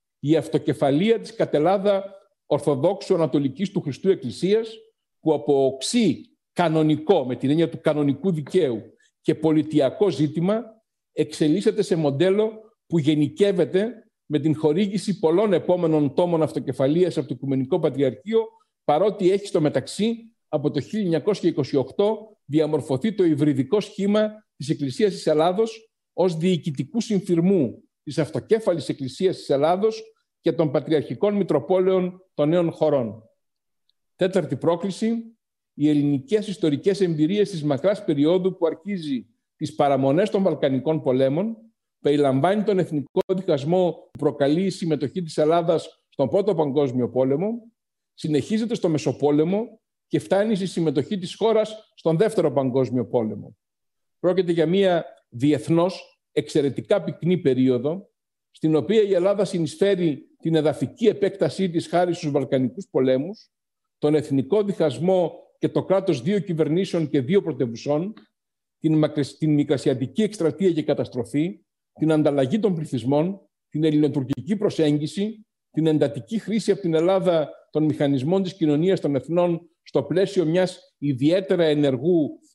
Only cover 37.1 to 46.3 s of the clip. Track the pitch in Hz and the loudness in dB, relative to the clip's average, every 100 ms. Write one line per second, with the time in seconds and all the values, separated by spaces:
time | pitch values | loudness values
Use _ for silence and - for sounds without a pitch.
37.1 | 156 156 202 202 180 147 139 185 - - | 0 0 2 0 -2 -2 0 0 -2 -2
38.1 | 147 151 185 185 180 165 151 196 202 151 | 0 2 2 0 -2 -4 -4 -8 -8 -4
39.1 | 127 104 _ _ - 151 - 143 139 135 | -6 -8 _ _ -10 -8 0 2 2 2
40.1 | 151 208 208 190 156 147 131 151 160 131 | 2 2 2 0 0 0 0 -2 -2 0
41.1 | 127 131 147 220 226 - _ _ _ 147 | 2 2 0 -4 -6 -16 _ _ _ 0
42.1 | 147 143 131 160 208 214 190 165 151 131 | 2 2 2 2 0 0 0 0 -4 -4
43.1 | - - 190 185 147 135 180 180 - - | -4 -2 -2 0 -2 0 0 0 -2 -12
44.1 | - 147 143 139 156 190 - 165 147 135 | -4 -2 0 0 2 0 -2 -4 -2 -4
45.1 | 185 165 156 156 170 170 160 - - _ | -6 -6 0 2 2 2 -2 -2 -20 _
46.1 | - 135 | -4 0